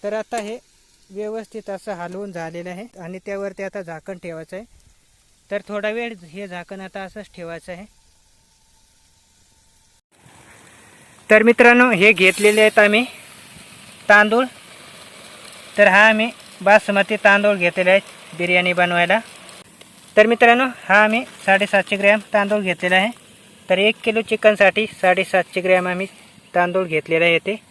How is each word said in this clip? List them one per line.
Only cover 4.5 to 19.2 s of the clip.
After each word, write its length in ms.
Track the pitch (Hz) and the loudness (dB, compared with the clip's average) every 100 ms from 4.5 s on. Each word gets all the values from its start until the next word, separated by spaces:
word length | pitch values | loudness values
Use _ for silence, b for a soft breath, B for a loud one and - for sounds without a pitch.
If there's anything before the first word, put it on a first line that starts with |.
| 185 | -18
आहे. 80 | 233 _ _ _ _ _ _ _ _ | -20 _ _ _ _ _ _ _ _
तर 100 | 202 190 | -12 -8
थोडा 220 | 208 214 | -8 -8
वेळ 240 | 226 233 208 | -8 -10 -14
हे 240 | 170 180 202 | -20 -18 -16
झाकण 320 | 175 170 190 | -16 -16 -16
आता 220 | 190 202 | -16 -16
असंच 240 | 190 214 196 - | -16 -18 -20 -18
ठेवायचं 360 | 170 165 175 | -16 -16 -16
आहे. 120 | 175 208 _ _ _ _ _ _ _ _ _ _ _ _ _ _ _ _ _ _ _ _ _ _ _ _ - - - - _ _ _ _ _ - | -18 -20 _ _ _ _ _ _ _ _ _ _ _ _ _ _ _ _ _ _ _ _ _ _ _ _ -20 -20 -20 -20 _ _ _ _ _ 2
तर 120 | 214 | 4
मित्रांनो, 480 | 226 233 240 240 247 | 4 6 6 6 4
हे 220 | 202 202 | 4 2
घेतलेले 480 | 190 185 185 208 214 | 4 2 2 0 4
आहेत 180 | 214 226 | 2 4
आम्ही 260 | 208 208 247 - - - - - - - - - - | 2 2 -4 -12 -20 -20 -20 -20 -20 -20 -20 -20 2
तांदूळ. 360 | 208 208 226 254 - - - - - - - - - - - - - | 4 4 0 -2 -8 -20 -20 -20 -20 -20 -20 -20 -20 -20 -20 -10 2
तर 100 | 202 | 4
हा 200 | 190 220 | 6 4
आम्ही 220 | 214 226 - - - | 4 -4 -8 -20 -6
बासमती 540 | 190 208 - 196 196 214 | 2 2 2 -2 -2 0
तांदूळ 400 | 208 202 208 202 | 2 4 2 0
घेतलेला 340 | 175 190 180 | -2 0 2
आहे 100 | 196 - - - 165 | 0 0 -20 -20 -8
बिर्याणी 340 | 175 180 180 | -2 0 0
बनवायला. 460 | 175 175 175 175 214 | 0 0 0 0 -2